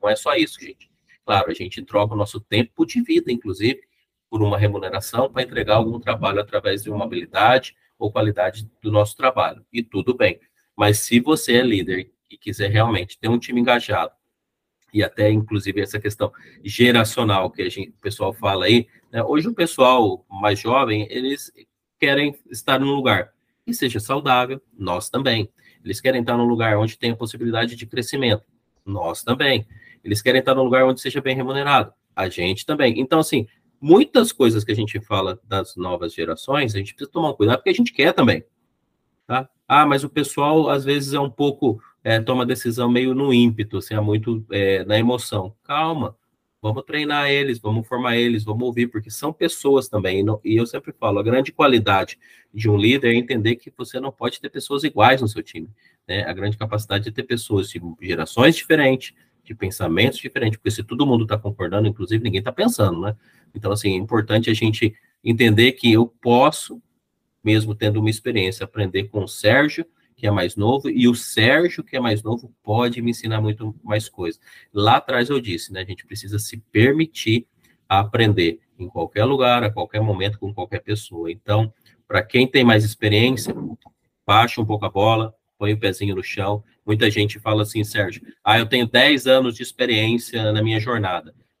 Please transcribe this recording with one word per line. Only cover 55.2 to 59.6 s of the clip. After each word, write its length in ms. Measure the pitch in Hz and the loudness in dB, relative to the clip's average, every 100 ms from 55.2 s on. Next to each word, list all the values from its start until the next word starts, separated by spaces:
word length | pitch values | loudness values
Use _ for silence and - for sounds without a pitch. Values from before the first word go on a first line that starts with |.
no 60 | 113 | 0
seu 160 | 107 | -4
time, 260 | - 82 80 - _ _ - | -10 -12 -16 -18 _ _ -8
né? 160 | 95 | -6
A 100 | - | -4
grande 240 | 92 101 107 | -4 -4 -4
capacidade 500 | 107 107 107 101 107 | -4 -6 -2 -4 -4
é 40 | |
ter 120 | - | -8
pessoas 460 | - 120 - 101 90 | -6 -6 -2 -2 -2
de 120 | 85 87 80 | -8 -14 -12
gerações 540 | 90 82 80 - 139 160 | -8 -6 -2 4 4 4
diferentes, 580 | - 160 135 131 - _ _ _ | 2 4 4 0 -4 _ _ _
de 140 | - | -20
pensamentos 640 | 110 | -10